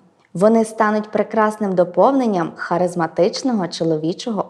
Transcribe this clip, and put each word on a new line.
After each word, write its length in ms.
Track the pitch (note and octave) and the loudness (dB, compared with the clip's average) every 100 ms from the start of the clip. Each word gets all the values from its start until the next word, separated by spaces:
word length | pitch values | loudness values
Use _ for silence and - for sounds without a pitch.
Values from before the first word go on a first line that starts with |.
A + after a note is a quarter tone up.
| _ _ _ | _ _ _
Вони 320 | E3+ G#3+ A3+ A3 | 0 2 4 0
стануть 460 | - G#3+ G#3+ G#3+ | 0 0 0 -2
прекрасним 640 | G3+ G#3 A3+ G#3+ G#3+ G3+ F3+ | -4 -2 0 0 0 -2 0
доповненням 760 | F3 F3+ A3+ C4+ A#3+ F#3+ E3 - | 0 4 4 4 2 0 -2 -6
харизматичного 1120 | - E3+ F3+ F3 E3 - F3+ - C4+ A3 F3 | -4 0 0 -2 -2 0 0 0 -2 -2 -2
чоловічого 800 | - E3 D#3 D#3+ E3 B3 G3+ - | -4 -2 0 -2 -4 -6 -6 -4